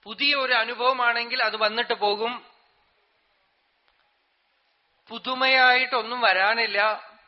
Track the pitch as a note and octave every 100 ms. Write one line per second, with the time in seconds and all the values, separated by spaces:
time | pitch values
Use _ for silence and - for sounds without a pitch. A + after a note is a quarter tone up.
0 | - A3 C#4 C#4+ C4 B3 A3+ A#3+ B3 C4
1 | A#3+ A#3 A#3 B3+ A3 G#3+ G#3+ A3 A#3+ A3
2 | G#3 G3+ A3+ B3 - _ _ _ _ _
3 | _ _ _ _ _ _ _ _ _ _
4 | _ _ _ _ _ _ _ _ _ _
5 | _ A3+ G#3 C4 C4 C4 B3+ B3 B3+ B3+
6 | A3 B3 A3+ F#3 G3 A3+ A3 G3+ G#3+ G#3
7 | - -